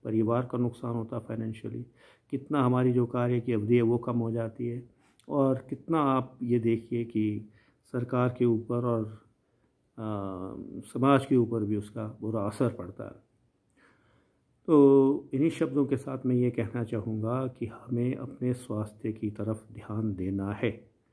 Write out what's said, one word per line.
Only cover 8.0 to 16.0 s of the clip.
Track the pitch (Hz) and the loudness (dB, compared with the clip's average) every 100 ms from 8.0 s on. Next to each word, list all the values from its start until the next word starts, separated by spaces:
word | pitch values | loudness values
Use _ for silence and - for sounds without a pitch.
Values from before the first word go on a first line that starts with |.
| 123 127 123 123 | -2 0 0 2
के | |
ऊपर | 123 110 113 120 | 2 2 -2 -4
और, | 123 117 107 107 _ _ _ _ _ _ _ - | 0 -2 -4 -10 _ _ _ _ _ _ _ -12
आ, | 107 104 98 92 95 - - - | -8 -6 -8 -10 -12 -12 -14 -16
समाज | - - 131 139 127 | -6 6 8 8 8
के | 131 | 4
ऊपर | 117 117 | 4 2
भी | 104 104 | 0 -2
उसका | 104 123 107 - | -4 -8 -10 -6
बुरा | 107 110 | -4 -2
असर | 101 - 123 | -2 0 -2
पड़ता | - 90 - | -2 -12 -12
है। | - - _ _ _ _ _ _ _ _ _ _ _ _ _ _ - | -14 -16 _ _ _ _ _ _ _ _ _ _ _ _ _ _ 4
तो | 151 139 139 135 147 - | 8 8 8 6 2 -2
इन्हीं | 135 160 | 0 0
शब्दों | 156 156 135 131 | 0 -2 0 0
के | |
साथ | 127 | -2